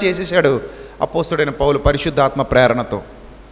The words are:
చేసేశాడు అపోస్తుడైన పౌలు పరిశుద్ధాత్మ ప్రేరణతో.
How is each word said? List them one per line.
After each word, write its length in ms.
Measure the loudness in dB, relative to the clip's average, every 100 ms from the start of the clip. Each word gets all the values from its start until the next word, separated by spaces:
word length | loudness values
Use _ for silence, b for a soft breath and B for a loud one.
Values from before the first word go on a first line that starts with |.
చేసేశాడు 560 | 2 -2 0 2 2 0 -4 B B B
అపోస్తుడైన 500 | -4 -4 -4 -2 -2
పౌలు 280 | 0 0 2
పరిశుద్ధాత్మ 640 | 0 0 -2 0 0 0
ప్రేరణతో. 600 | 0 4 4 2 -4 -8 -10 -20 -20 -20 -20